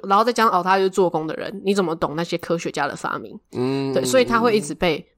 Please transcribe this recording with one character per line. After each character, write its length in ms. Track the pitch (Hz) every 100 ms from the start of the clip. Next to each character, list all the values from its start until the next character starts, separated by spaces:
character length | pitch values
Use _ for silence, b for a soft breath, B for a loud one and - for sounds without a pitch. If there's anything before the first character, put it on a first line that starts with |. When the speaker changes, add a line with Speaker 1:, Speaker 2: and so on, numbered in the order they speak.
| 196
Speaker 1:
然 100 | 196
后 60 |
再 80 | 226
加 100 | 233
上， 160 | 226 180
哦， 60 |
她 140 | 185 196
就 40 |
是 80 | 190
做 180 | 190 175
工 160 | 170
的 80 | 160 -
人， 260 | - 196
你 80 | 196
怎 120 | 202
么 100 | 175
懂 220 | 165 151 151
那 80 |
些 120 | 170 170
科 220 | - 170
学 140 | 165
家 160 | - 143
的 80 | -
发 200 | - -
明？ 220 | - - _
Speaker 2:
嗯。 420 | 117 127 135 135
Speaker 1:
对， 100 | 135
所 140 | 127 127
以 60 |
她 160 | 240 233
会 160 | 240 214
一 40 |
直 140 | 151
被 320 | 151 180 147 -